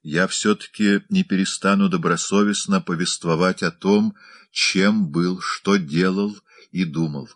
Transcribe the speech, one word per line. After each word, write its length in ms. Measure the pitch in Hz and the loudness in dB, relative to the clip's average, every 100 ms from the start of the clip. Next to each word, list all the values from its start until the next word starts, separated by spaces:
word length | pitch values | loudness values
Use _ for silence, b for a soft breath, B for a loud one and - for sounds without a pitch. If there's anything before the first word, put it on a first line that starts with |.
я 260 | 78 80 95 | -2 -2 0
всё-таки 760 | - 104 104 - - 104 101 - | 0 0 -2 -4 -2 2 2 0
не 140 | 95 | -2
перестану 640 | 92 95 98 - 95 98 98 | 0 0 0 -2 0 2 2
добросовестно 920 | 87 85 85 - 101 104 101 - 95 | 0 0 -2 0 2 2 0 0 -2
повествовать 800 | 85 82 90 - 85 80 92 90 | -2 -4 -4 -4 -2 2 2 0
о 80 | 87 | -6
том, 440 | - 95 104 110 B B B B | -2 2 4 2 B B B B
чем 580 | - - 95 101 110 87 | -4 0 2 2 2 0
был, 320 | 78 90 92 | 0 -2 -2
что 360 | - - 98 98 | -8 -6 0 0
делал 600 | 78 78 92 95 104 104 b b b | 0 0 0 0 -4 -6 b b b
и 140 | 90 | -4
думал 440 | 87 76 80 71 64 | -4 -2 -4 -6 -12